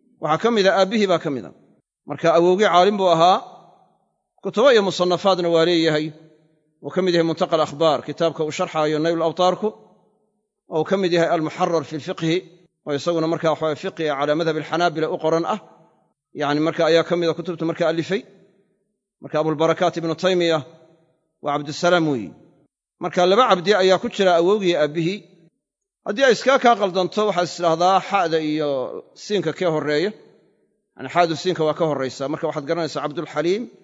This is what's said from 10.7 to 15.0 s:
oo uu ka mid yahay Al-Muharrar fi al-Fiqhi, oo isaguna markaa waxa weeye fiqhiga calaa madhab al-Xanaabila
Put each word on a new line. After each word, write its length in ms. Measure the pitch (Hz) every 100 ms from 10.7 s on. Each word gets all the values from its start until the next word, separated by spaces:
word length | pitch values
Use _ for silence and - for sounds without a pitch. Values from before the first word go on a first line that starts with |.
oo 100 | 160
uu 40 |
ka 120 | 156 196
mid 160 | 180
yahay 160 | 170 165
Al-Muharrar 560 | 165 156 - 180 165
fi 100 | 131 156
al-Fiqhi, 400 | 156 180 160 180 - - _ _ 151
oo 60 |
isaguna 320 | 139 175 165 160
markaa 240 | 160 160
waxa 120 | 147 160
weeye 100 | 139
fiqhiga 360 | 190 - 156
calaa 200 | 135 143
madhab 220 | 151 165 156
al-Xanaabila 500 | 147 165 175 156